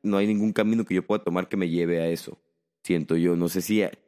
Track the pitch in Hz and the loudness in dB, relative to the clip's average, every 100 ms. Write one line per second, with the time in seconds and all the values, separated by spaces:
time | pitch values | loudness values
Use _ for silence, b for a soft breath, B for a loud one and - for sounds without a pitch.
0 | 104 98 104 107 107 104 107 113 110 92 | 0 2 2 2 0 0 2 0 0 -2
1 | - 107 - 90 90 101 90 85 85 85 | 0 -2 0 -2 -2 -2 -2 0 0 0
2 | 82 85 - - _ _ _ _ - 87 | 0 -4 -8 -18 _ _ _ _ -2 -2
3 | 76 82 87 85 87 90 87 107 95 - | 0 2 2 2 0 -2 0 0 0 -4